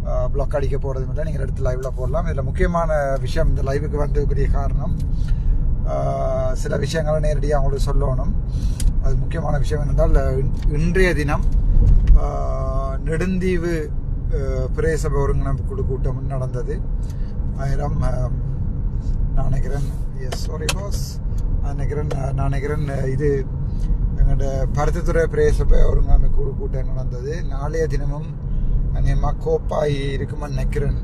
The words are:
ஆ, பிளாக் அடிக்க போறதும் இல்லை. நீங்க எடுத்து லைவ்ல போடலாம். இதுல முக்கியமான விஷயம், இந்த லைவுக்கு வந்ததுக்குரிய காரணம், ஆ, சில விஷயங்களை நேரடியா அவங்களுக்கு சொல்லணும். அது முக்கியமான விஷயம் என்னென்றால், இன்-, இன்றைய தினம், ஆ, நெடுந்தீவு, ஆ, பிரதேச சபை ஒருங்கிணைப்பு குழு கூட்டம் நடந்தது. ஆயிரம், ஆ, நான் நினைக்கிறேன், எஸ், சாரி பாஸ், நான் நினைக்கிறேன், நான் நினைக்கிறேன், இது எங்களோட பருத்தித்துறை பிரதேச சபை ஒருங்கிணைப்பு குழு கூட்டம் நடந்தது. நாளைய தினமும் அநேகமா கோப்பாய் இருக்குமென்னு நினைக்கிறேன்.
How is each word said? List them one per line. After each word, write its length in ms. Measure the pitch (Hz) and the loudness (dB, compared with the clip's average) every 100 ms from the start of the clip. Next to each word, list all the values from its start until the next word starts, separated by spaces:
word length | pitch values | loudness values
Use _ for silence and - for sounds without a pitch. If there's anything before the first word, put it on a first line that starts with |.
| 139 | -2
ஆ, 200 | 127 127 | -2 0
பிளாக் 280 | 143 131 147 | -2 -2 -2
அடிக்க 220 | 135 135 | -2 -2
போறதும் 320 | 135 131 127 | -2 -4 -4
இல்லை. 140 | 127 | -4
நீங்க 160 | 156 - | -4 -2
எடுத்து 240 | - - | -4 -2
லைவ்ல 240 | 127 127 127 - | -2 -2 -4 -4
போடலாம். 320 | 127 151 165 | -2 -2 -2
இதுல 140 | 139 | -2
முக்கியமான 720 | 131 - 180 170 165 156 139 135 | -2 0 0 0 0 0 0 -2
விஷயம், 300 | 131 160 147 | -2 0 2
இந்த 220 | 135 139 | 2 0
லைவுக்கு 360 | 143 147 147 143 | -2 -2 -2 0
வந்ததுக்குரிய 440 | 143 135 139 139 | 0 0 0 2
காரணம், 460 | 151 139 - - - - - - - - - - - 143 | 2 0 0 -2 -2 -2 0 2 2 2 2 2 0 0
ஆ, 680 | 139 139 135 135 131 131 | -2 -2 -2 -2 0 0
சில 240 | 131 - 147 | 0 -2 -2
விஷயங்களை 540 | 139 160 151 156 156 | -2 -2 0 0 2
நேரடியா 200 | 143 143 | 0 2
அவங்களுக்கு 420 | 147 139 139 143 | 2 2 2 2
சொல்லணும். 380 | 139 139 127 - - - - - - 147 - | 2 2 0 0 -2 -2 -2 -2 2 2 2
அது 120 | 135 131 | 2 2
முக்கியமான 420 | 131 160 190 143 | 0 -2 0 0
விஷயம் 320 | 127 - 139 | 0 0 0
என்னென்றால், 480 | 139 160 160 135 131 | 2 4 4 2 0
இன்-, 420 | 135 - - 147 | 0 0 0 2
இன்றைய 340 | 165 175 185 | 2 2 2
தினம், 300 | 147 143 165 - - - - - - - - | 2 0 0 2 2 4 6 6 6 8 6
ஆ, 800 | 143 143 135 131 131 135 135 135 139 | 6 -2 -2 -2 -2 -2 -4 -4 -4
நெடுந்தீவு, 840 | 160 180 185 185 175 170 165 151 - - - - | -2 0 0 0 0 0 -2 -2 -4 -4 -4 -2
ஆ, 40 | - 135 131 127 151 | -2 0 -2 -2 0
பிரதேச 180 | 156 | 0
சபை 280 | 151 - 143 | 0 0 0
ஒருங்கிணைப்பு 420 | 139 139 135 - | 2 0 0 -2
குழு 220 | - - - | -2 -2 -2
கூட்டம் 400 | 127 131 127 135 | -2 -2 -2 -4
நடந்தது. 540 | 135 127 123 127 156 - - - - - - - - | -4 -4 -4 -4 -4 -4 -4 -4 -6 -6 -4 -4 -2
ஆயிரம், 440 | 135 139 143 151 | -2 -2 0 0
ஆ, 280 | 131 127 127 - - - - - - - - - - - | 0 0 -2 -2 -4 -4 -4 -2 -2 -2 -2 -2 0 2
நான் 80 | |
நினைக்கிறேன், 420 | 135 - - - - - - - | 2 0 0 -2 -2 -4 -6 -6
எஸ், 260 | - - - | -6 -4 -6
சாரி 200 | - 151 | -4 -4
பாஸ், 460 | - - - - - - - - - | -4 -4 -4 -6 -6 -6 -4 -2 -2
நான் 140 | 143 143 | -2 -4
நினைக்கிறேன், 580 | 139 147 147 147 135 | -4 -4 -4 -4 -4
நான் 160 | 135 139 | -2 -2
நினைக்கிறேன், 600 | 139 147 147 147 139 135 | -2 -2 -4 -4 -4 -2
இது 340 | 131 147 139 - - - - - - - - | 0 0 0 -2 -4 -4 -2 -2 0 0 2
எங்களோட 480 | 139 135 139 135 131 | 4 4 2 0 0
பருத்தித்துறை 520 | 139 151 160 160 165 160 | 0 0 0 0 2 2
பிரதேச 240 | 147 147 | 2 2
சபை 320 | - 135 - | 4 6 8
ஒருங்கிணைப்பு 460 | - 139 - - - | 8 6 6 6 6
குழு 240 | - 135 135 | 4 0 -4
கூட்டம் 280 | - 131 - | -4 -4 -2
நடந்தது. 560 | 131 127 120 139 165 | -2 -4 -6 -8 -6
நாளைய 440 | 165 - 147 160 156 | -6 -4 -4 -2 -2
தினமும் 560 | 143 143 147 156 - - - - - - | 0 -2 -4 -6 -6 -2 0 2 2 0
அநேகமா 380 | - 139 139 147 143 151 | 2 2 2 2 0 -2
கோப்பாய் 680 | 160 - 143 151 139 139 | -2 -2 -2 0 -2 -2
இருக்குமென்னு 440 | - 143 151 147 135 | -4 -4 -6 -4 -2
நினைக்கிறேன். 420 | 135 143 139 123 | -2 -2 -2 -2